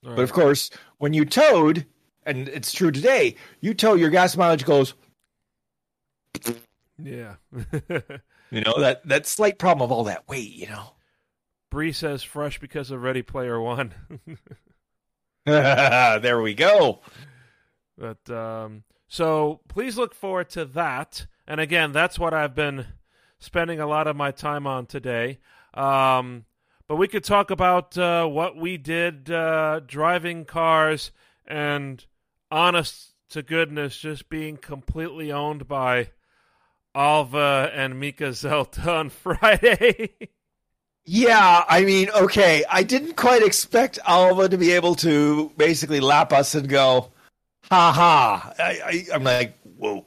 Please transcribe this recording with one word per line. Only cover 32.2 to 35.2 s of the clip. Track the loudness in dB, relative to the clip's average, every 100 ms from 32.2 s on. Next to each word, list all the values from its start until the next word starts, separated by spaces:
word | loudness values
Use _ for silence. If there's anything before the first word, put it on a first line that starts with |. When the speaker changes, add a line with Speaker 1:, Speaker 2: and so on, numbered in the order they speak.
| _ _ _
Speaker 1:
honest | 0 0 0 -4 -12 -20 _ _
to | -14
goodness, | -6 -4 -4 -6 -10 -10
just | -12 -14 -12
being | -12 -12 -14
completely | -16 -16 -10 -8 -8 -10